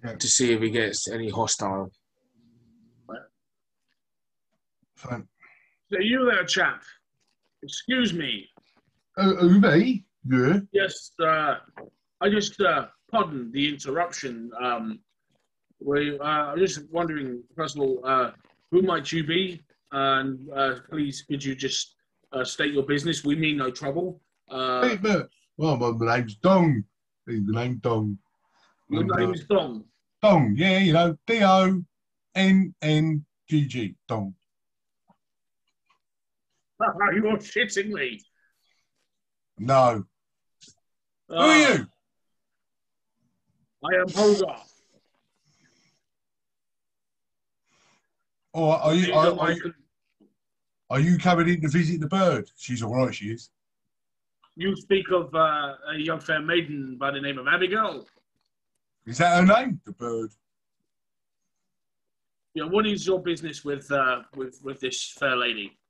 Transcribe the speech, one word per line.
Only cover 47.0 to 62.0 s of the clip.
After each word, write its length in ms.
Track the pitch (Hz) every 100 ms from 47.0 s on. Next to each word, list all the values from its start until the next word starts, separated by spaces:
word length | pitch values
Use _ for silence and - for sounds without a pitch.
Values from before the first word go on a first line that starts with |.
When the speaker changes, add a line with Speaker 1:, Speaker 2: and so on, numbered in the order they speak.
| _ _ _ _ _ _ _ _ _ _ _ _ _ _ _
Speaker 1:
Oh, 160 | 160 160
are 240 | 160 156
you, 120 | 160 180
Speaker 3:
These 40 |
Speaker 1:
are, 180 | - 170
Speaker 3:
are 60 |
my 80 | 175
Speaker 1:
are 80 | 160
you, 80 | 170
Speaker 3:
con- 120 | 170 - _ _ _ _ _ _ _ _ _ _ _
Speaker 1:
are 100 | 127
you 180 | 160 175
coming 300 | 180 175 170
in 120 | 175
to 60 | 151
visit 320 | 151 160 175
the 60 | 151
bird? 420 | 190 185 135 101 _
She's 260 | - 123
all 120 | 110
right, 200 | 123 127
she 120 | 101 101
is. 240 | 117 - _ _ _ _ _ _ _ _ _ _ -
Speaker 3:
You 200 | 185 185
speak 300 | - 196 185
of, 240 | 180 156
uh, 40 | 160
a 580 | 160 151 143 139 151 156
young 240 | 156 160
fair 220 | - 156
maiden 540 | 151 170 156 147 135 127
by 100 | 139
the 100 | 139
name 180 | 139 135
of 80 | 127
Abigail. 580 | 175 180 208 214 147 110 _ _ _ _ _ _ _ _ _ -
Speaker 1:
Is 120 | 120
that 180 | 170 175
her 60 | 185
name? 340 | 214 262 180 -
The 60 |
bird. 380 | - 120 117 113 _ _ _ _ _ _ _ _ _ _ _ _ _ _ _ _ _